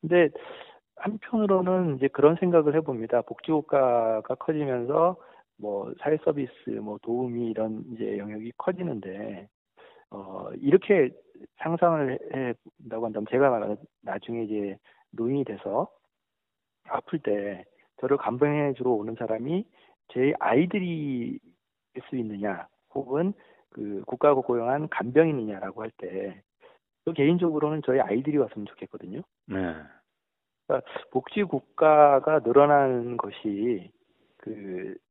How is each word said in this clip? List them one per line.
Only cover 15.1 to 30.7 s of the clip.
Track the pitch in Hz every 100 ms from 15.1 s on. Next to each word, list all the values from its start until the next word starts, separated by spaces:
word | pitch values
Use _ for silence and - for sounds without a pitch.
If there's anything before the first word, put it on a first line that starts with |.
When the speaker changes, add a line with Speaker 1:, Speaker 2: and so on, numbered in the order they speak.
Speaker 1:
노인이 | - 117 139 127
돼서 | 101 98 107 180 _ _ _ _ _ _ _ _ _ -
아플 | 117 - 165
때 | 110 104 101 92 - _ _ _
저를 | 127 139
간병해 | - 120 147 147 143
주러 | 127 127
오는 | 113 107 113
사람이 | 113 113 127 175 220 _ _ _ _
제 | 123 135 -
아이들이 | - 120 180 202 180 165 147 127 113 - _ _ _ _ _
될 | 127 -
수 | 131
있느냐, | 110 101 101 90 - _ _ 139
혹은 | 127 139 180 208 - _ _
그 | - 104 101 -
국가가 | 123 151 139
고용한 | - 120 117 139 156
간병인이냐라고 | - 117 135 165 143 107 98 98 95
할 | 110 _
때 | 95 95 98 92 _ _ - _ _ _ -
저 |
개인적으로는 | 165 143 175 175 151 151 156 143
저희 | 131
아이들이 | - 107 139 147
왔으면 | 117 - 101
좋겠거든요. | - 98 - 87 113 190 _ -
Speaker 2:
네. | 98 90 80 76 - _ _ _ _ _ _
Speaker 1:
그러니까 | _